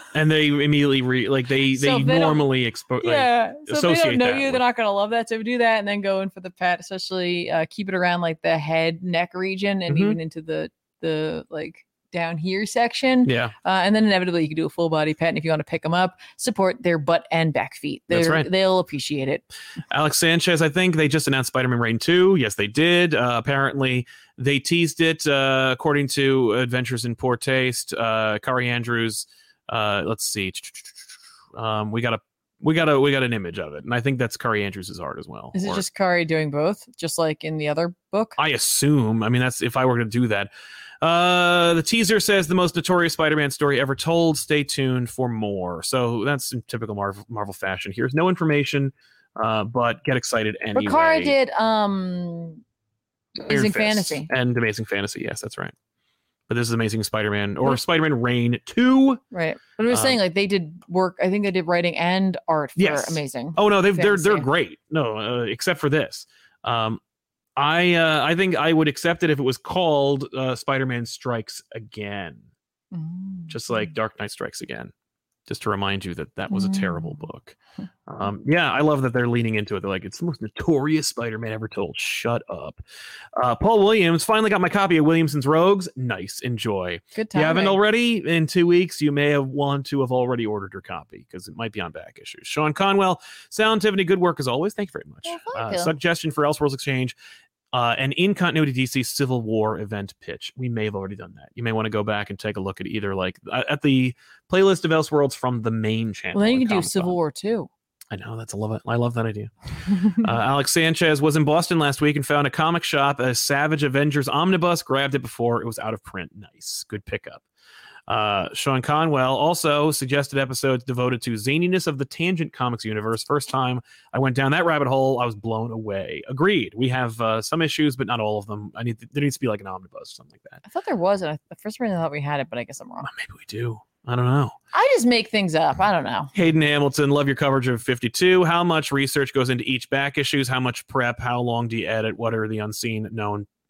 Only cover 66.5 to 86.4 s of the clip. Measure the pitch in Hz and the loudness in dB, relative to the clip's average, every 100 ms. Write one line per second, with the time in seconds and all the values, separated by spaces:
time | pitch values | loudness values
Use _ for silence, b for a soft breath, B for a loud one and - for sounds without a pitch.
66.5 | b - 117 110 110 _ _ _ _ _ | b -4 -2 -2 -6 _ _ _ _ _
67.5 | 131 147 170 180 170 160 151 143 170 190 | -2 2 4 4 4 4 2 2 2 2
68.5 | 156 160 160 151 - 170 170 170 143 131 | 2 2 4 2 0 -2 0 0 2 0
69.5 | 127 - 185 170 147 139 139 139 131 131 | -2 -4 0 2 4 2 0 -4 -4 -4
70.5 | 120 - 135 131 120 117 - 127 117 - | -4 -2 0 0 -2 -6 -8 -4 -4 -6
71.5 | - _ 113 104 107 101 101 85 57 50 | -16 _ -16 -14 -12 -8 -8 -10 -14 _
72.5 | _ _ _ - 175 160 180 196 185 160 | _ _ _ -14 -10 -10 -10 -10 -12 -12
73.5 | 139 - 110 87 92 110 - 104 - - | -12 -6 -4 -4 -4 -6 -6 -10 -8 -10
74.5 | - - 57 - _ _ _ _ _ - | -10 -12 -12 -12 _ _ _ _ _ -12
75.5 | 113 110 101 98 98 92 82 73 - 98 | -6 -4 -2 -2 -4 -6 -8 -10 -8 -4
76.5 | 196 190 196 95 165 160 147 160 - - | -2 -2 -2 -2 -4 -8 -10 -14 -16 -20
77.5 | _ B B 180 B - - 98 104 135 | _ B B -16 B -18 -8 -6 -4 0
78.5 | 170 151 135 151 143 127 123 120 120 113 | 2 2 2 2 2 0 0 2 0 0
79.5 | 107 104 98 98 95 95 - 170 135 107 | -2 -2 -4 -4 -6 -6 -8 -6 -6 -10
80.5 | - - 143 147 156 147 - 117 110 113 | -6 0 2 2 0 -2 -6 -6 -6 -8
81.5 | 110 110 101 82 - - - 120 117 - | -8 -8 -6 -6 -6 -6 -4 -2 -4 -6
82.5 | 85 73 - B B B B B - 123 | -12 -12 -16 B B B B B -2 0
83.5 | 113 208 220 202 226 170 165 - 220 220 | 2 2 4 6 6 4 2 2 2 2
84.5 | 208 180 202 190 160 151 165 156 143 131 | 2 2 2 2 4 4 4 2 0 2
85.5 | 160 185 202 180 127 123 95 95 - | 4 4 2 0 -6 -6 -6 -8 -8